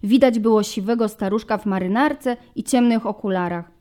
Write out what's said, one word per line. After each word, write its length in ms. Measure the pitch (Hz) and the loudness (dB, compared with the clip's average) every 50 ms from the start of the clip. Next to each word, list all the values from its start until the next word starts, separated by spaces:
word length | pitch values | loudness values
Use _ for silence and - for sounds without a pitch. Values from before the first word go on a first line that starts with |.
| - | 0
widać 360 | 202 226 262 269 254 226 233 | 2 4 6 6 4 4 2
było 240 | 208 226 220 214 208 | 2 2 2 2 2
siwego 460 | 208 - 226 190 202 240 233 226 208 | 0 -6 -8 -4 -4 -2 0 -2 -2
staruszka 480 | 214 _ 208 190 202 226 - - 220 | -2 _ -4 -2 -2 -4 -2 -4 -6
w 80 | 208 - | -4 -2
marynarce 720 | 208 196 190 185 180 202 233 277 302 294 285 - 262 240 240 - _ _ | -4 -4 -2 -2 -2 0 0 0 0 -2 -4 -4 -6 -6 -6 -10 _ _
i 80 | - 214 | -12 -6
ciemnych 420 | - - 247 240 240 226 226 226 | 0 2 2 4 4 2 2 -2
okularach. 640 | 208 208 - - 208 190 185 180 175 175 170 170 - _ _ | -4 -8 -6 -4 -4 -2 -2 -2 -4 -6 -8 -10 -12 _ _